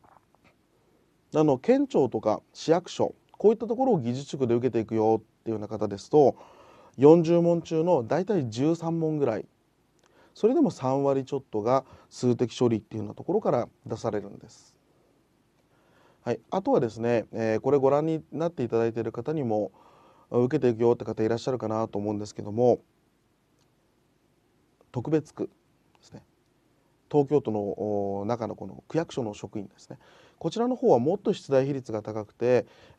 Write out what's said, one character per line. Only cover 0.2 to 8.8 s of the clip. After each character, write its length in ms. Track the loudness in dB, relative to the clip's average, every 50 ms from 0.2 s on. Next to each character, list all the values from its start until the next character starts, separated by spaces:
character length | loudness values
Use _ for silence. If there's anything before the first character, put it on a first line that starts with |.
| _ _ _ _ _ _ _ _ _ _ _ _ _ _ _ _ _ _ _ _ _ _ 0
あ 80 | 2 4
の、 140 | 4 2
県 300 | 2 2 2 2 2 2
庁 200 | 0 2 0 0
と 140 | 2 0 -2
か 200 | 0 0 -2 -2 -4 _ _
市 180 | -6 0 0
役 180 | 0 0 0 -4
所、 260 | -4 -4 -4 -4 -4 _ _ _ -6
こ 160 | 2 4 4
う 20 |
い 40 | 4
っ 20 |
た 100 | 2 0
と 80 | -4 -2
こ 80 | 0 2
ろ 100 | 2 2
を 60 | 2
技 140 | 0 -2 -4
術 160 | -6 -8 -10
職 180 | -4 -2 0
で 80 | 0 0
受 120 | 0 0
け 40 | 0
て 80 | 0 -2
い 60 | -2
く 100 | 0 0
よ 220 | 2 2 2 2 0
っ 40 | -2 _ _ _ -8
て 60 | -8
い 40 | -8
う 20 |
よ 20 |
う 20 | -6
な 80 | -8
方 200 | -10 -6 -6 -4
で 100 | -6 -6
す 140 | -8 -4 2
と、 240 | 4 6 6 6 4 0 -8 -20 -20 -20 -20 -20 -20 -20 -20 -18 _
四 260 | 6 8 8 8 8 6
十 180 | 4 2 4
問 220 | 4 2 2 0 -2
中 200 | -2 -2 0 0
の 200 | 2 2 0 0
大 200 | 0 -2 -2 0
体 200 | 0 -2 -2 -2
十 280 | -4 -4 -2 0 0 0
三 240 | -2